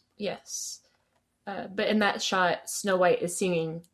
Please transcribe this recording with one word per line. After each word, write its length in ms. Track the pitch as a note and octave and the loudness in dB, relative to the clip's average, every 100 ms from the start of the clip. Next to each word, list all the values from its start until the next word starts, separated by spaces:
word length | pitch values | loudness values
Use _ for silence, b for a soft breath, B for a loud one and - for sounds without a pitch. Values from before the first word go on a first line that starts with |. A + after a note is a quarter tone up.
| _ - | _ -10
Yes. 640 | G3 - - - - - _ _ _ _ _ _ - | -8 -8 -12 -10 -10 -14 _ _ _ _ _ _ -12
Uh, 220 | F#3+ G3 | -10 -8
but 200 | F#3+ G#3+ | -2 2
in 120 | G#3+ | 2
that 200 | G3+ G#3+ | 2 0
shot, 460 | - F#3+ F3 - - | 0 2 2 2 -4
Snow 280 | - G3+ F#3 | -4 0 4
White 260 | F3+ D#3+ | 4 4
is 140 | F3 - | 0 -2
singing 440 | F#3 E3+ D#3+ E3 - | 0 0 -2 -6 -12